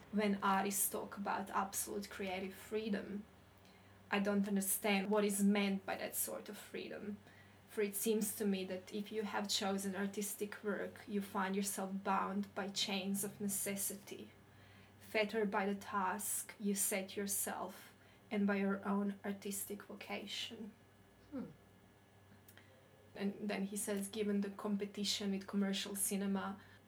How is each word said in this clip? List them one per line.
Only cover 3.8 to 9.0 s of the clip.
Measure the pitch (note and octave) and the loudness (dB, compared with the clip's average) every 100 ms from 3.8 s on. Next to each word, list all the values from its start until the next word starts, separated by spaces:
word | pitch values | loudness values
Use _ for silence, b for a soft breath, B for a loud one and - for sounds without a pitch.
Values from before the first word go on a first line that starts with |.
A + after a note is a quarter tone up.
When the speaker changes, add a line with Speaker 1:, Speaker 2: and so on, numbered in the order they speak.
| B B - | B B 0
Speaker 1:
I | G3+ | 2
don't | G3+ G3+ G3+ | 4 4 4
understand | G3 G3 - G#3+ G3 F#3+ | 2 2 2 4 4 6
what | G#3 | 4
is | G#3 G3+ | 4 6
meant | G3+ G#3 G3+ G3 | 6 8 4 2
by | - - | -2 -4
that | - | -4
sort | - - G#3 G#3 | -2 -2 -4 -8
of | G3+ | -12
freedom. | - - - - G3+ G#3 B B B B - | -10 -8 -6 -8 -8 -8 B B B B -8
For | - | 0
it | G3+ G3+ | 0 2
seems | A3+ A3 A3 | 2 2 2
to | - | 0
me | G#3 F#3+ F#3 | 2 2 0
that | F#3 - | -4 -4
if | G#3+ | -6